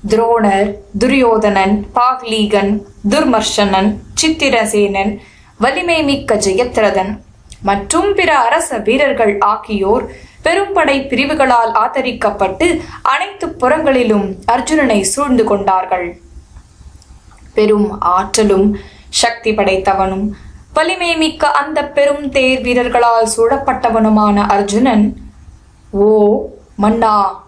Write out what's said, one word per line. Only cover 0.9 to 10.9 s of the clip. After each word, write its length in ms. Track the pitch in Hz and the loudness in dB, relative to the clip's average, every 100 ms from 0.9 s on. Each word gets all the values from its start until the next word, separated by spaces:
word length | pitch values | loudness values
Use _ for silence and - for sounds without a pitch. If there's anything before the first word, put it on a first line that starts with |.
| 202 | -2
துரியோதனன், 840 | 254 269 240 220 208 196 190 208 202 247 | 0 2 2 2 2 2 0 0 -2 0
பாக்லீகன், 840 | 247 262 233 220 208 202 202 208 - - 202 | 0 0 -4 -2 0 0 0 -4 -6 -8 -2
துர்மர்ஷனன், 840 | 285 262 226 220 - 202 190 208 214 - - | 0 2 0 0 -2 0 2 0 -2 -8 -2
சித்திரசேனன், 960 | 320 320 277 240 214 208 202 196 202 202 - - - - | -2 0 0 0 0 0 0 0 -4 -6 -14 -20 -20 -2
வலிமை 460 | 233 311 349 320 | -2 0 -2 0
மிக்க 320 | 285 277 - 208 | 0 -2 0 0
ஜெயத்ரதன் 880 | 190 185 247 - 208 190 190 214 - - - - | 0 0 0 0 0 0 -4 -8 -14 -20 -20 -6
மற்றும் 520 | 202 202 202 330 403 392 | -2 -2 0 -2 0 0
பிற 220 | 349 285 | 2 2
அரச 400 | 240 311 330 247 | 2 0 -2 -4
வீரர்கள் 600 | 208 262 277 - 214 202 | -2 0 0 2 0 2
ஆகியோர் 680 | 202 214 - 208 196 240 214 - - - | 0 -2 -4 -4 0 0 -2 -14 -20 -6
பெரும்படை 640 | 311 359 403 392 294 | -2 -2 0 0 0